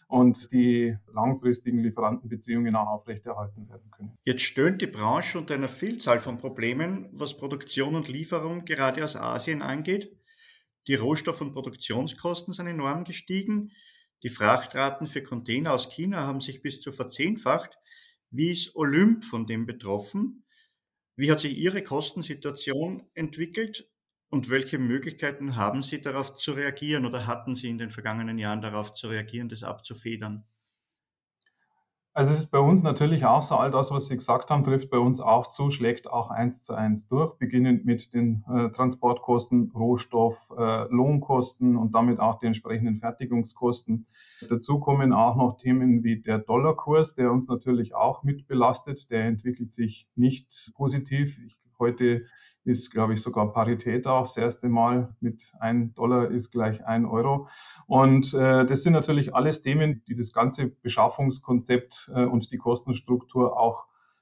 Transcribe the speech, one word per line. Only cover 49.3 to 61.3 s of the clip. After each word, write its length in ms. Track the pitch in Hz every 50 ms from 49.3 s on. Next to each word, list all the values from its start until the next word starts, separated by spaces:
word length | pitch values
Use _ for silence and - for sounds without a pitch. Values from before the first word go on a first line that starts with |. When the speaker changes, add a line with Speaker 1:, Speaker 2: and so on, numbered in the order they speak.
| 110 104 - 123 123 - 120 107
Speaker 1:
sich 360 | - 120 117 110 107 - - _ -
nicht 560 | 117 123 131 135 135 - _ - - - - -
positiv. 640 | - 139 131 135 139 - - 135 143 143 143 - 120 120
Ich, 120 | 117 _ _ _ _ _
heute 480 | - 117 117 120 - 123 120 120 120 120 - _ - _ _ _ _ -
ist, 260 | 127 120 107 - -
glaube 220 | - 113 110 110 110
ich, 80 | 104
sogar 300 | - 123 - 110 107 104 -
Parität 520 | 117 110 117 120 113 - 123 110 123 127
auch 180 | 135 131 131 131
das 140 | 131 -
erste 320 | 120 117 120 117 - - 123
Mal 460 | 117 117 117 120 123 127 120 - - -
mit 320 | - 117 107 - - - _ -
ein 340 | 113 113 117 120 117 113 113
Dollar 360 | - 117 120 127 123 120 110
ist 220 | 123 123 110 -
gleich 340 | - 120 110 107 107 - -
ein 200 | 113 113 117 117
Euro. 420 | 107 110 113 117 135 139 143 143 - - - - - - - -
Und, 460 | - 131 131 135 135 135 135 131 - -
äh, 320 | 131 131 131 131 131 127
das 180 | 123 139 - -
sind 100 | 175 165
natürlich 400 | 151 143 - 147 143 135 - -
alles 280 | 127 139 156 156 -
Themen, 420 | - 135 143 156 156 151 139 113 _
die 80 | - 120
das 180 | 120 117 107 -
ganze 340 | - - - 151 151 131
Beschaffungskonzept, 1400 | 123 - _ - 120 - 117 107 - - - 143 131